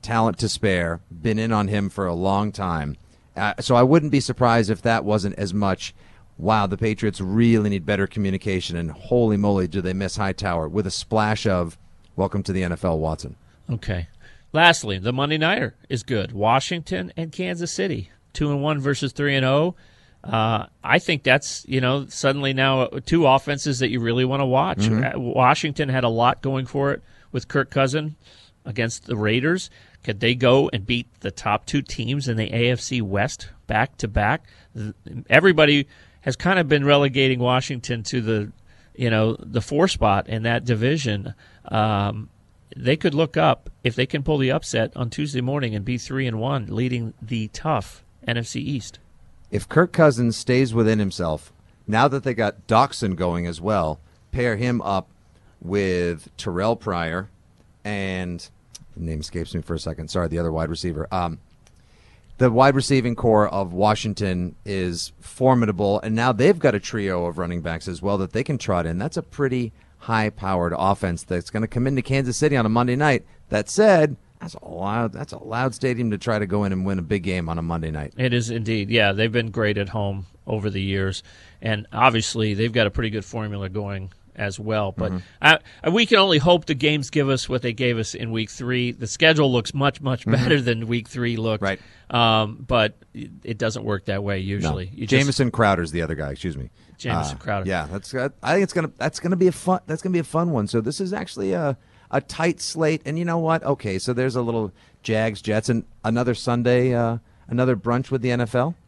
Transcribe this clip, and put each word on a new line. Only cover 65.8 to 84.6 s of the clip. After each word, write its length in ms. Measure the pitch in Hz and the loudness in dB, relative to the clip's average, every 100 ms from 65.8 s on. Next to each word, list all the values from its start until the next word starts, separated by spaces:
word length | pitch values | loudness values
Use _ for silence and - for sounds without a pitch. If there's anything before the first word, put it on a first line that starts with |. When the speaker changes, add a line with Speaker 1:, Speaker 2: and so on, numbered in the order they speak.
| 101 104 | 2 0
Speaker 1:
and 140 | 110 | 0
now 180 | 110 123 | 0 0
they've 260 | 107 143 180 | 4 4 6
got 160 | 143 | 4
a 60 | 104 | 2
trio 460 | - 113 98 90 87 | -2 -4 -2 -2 -2
of 100 | 82 | -2
running 240 | 87 87 | -4 -4
backs 280 | 80 82 - | -4 -6 -8
as 120 | 82 | -6
well 160 | 95 101 | -2 -2
that 140 | 95 | -2
they 120 | 110 | -4
can 120 | - 135 | -4 -4
trot 300 | - 90 82 | 0 0 0
in. 100 | 85 | -2
That's 220 | 135 165 | -4 -6
a 40 | |
pretty 500 | - - 139 127 117 - _ _ | -10 -2 -2 0 -4 -10 _ _
high-powered 720 | - 113 107 - 98 92 87 85 | -2 0 0 -2 -2 0 0 2
offense 480 | 95 98 95 85 | 2 2 0 -4
that's 260 | - 90 - | -4 -6 -4
gonna 180 | 110 110 | -6 -4
come 180 | 127 131 | -2 0
into 140 | 135 | -2
Kansas 380 | - 135 127 117 | 0 -2 0 0
City 180 | 151 156 | 2 2
on 80 | |
a 60 | 110 | 2
Monday 260 | 113 123 123 | 2 2 2
night. 300 | 151 127 - - - | 2 2 -2 -20 -4
That 180 | 104 104 | -2 -2
said, 480 | - 214 180 151 135 _ _ | 4 6 8 4 0 _ _
that's 140 | - | -14
a 140 | - - | -14 -12
loud, 440 | 82 98 110 117 | -6 -4 -2 -2
that's 200 | - 147 | -6 -12
a 100 | - | -12
loud 320 | - 113 131 | -8 -4 -4
stadium 360 | 110 131 120 120 | -2 -2 0 -2
to 80 | 101 | -2
try 200 | - 107 | 0 -2
to 60 | 101 | 0
go 180 | 104 | 0
in 80 | 101 | 0
and 120 | 95 | 0
win 140 | 95 95 | -2 -2
a 40 | |
big 200 | 82 101 | 0 -2
game 260 | 87 92 82 | 0 -2 -2
on 100 | 82 | -4
a 40 | |
Monday 300 | 82 82 80 | -2 -2 -4
night. 200 | 78 71 - | -6 -8 -4
Speaker 2:
It 180 | 127 | 0
is 160 | 120 117 | 0 -2
indeed. 400 | 117 110 113 101 | -4 -2 -2 2
Yeah, 220 | 117 104 | 4 4
they've 180 | 98 113 | 4 2
been 220 | 117 113 | 0 -2
great 260 | 104 104 101 | -2 0 0
at 120 | 98 | -2
home 360 | 110 101 98 92 - - | -2 -4 -4 -10 -16 -6
over 220 | 110 101 | -4 -2
the 140 | 98 | -2
years, 400 | 98 98 95 92 - - - - | -2 0 -2 -4 -12 -20 -20 -10
and 240 | 110 107 104 | -4 -4 -4
obviously 600 | 117 127 113 104 113 107 | 2 4 4 -2 -2 -2
they've 180 | 101 117 | 0 0
got 160 | 113 107 | 2 0
a 20 | |
pretty 200 | - 113 | 0 -4
good 140 | 107 | -4
formula 440 | 98 117 107 101 98 | -8 -8 -8 -6 -6
going 440 | 98 101 98 95 - - - | -6 -6 -8 -10 -16 -20 -8
as 220 | 101 | -8
well. 340 | 95 | -6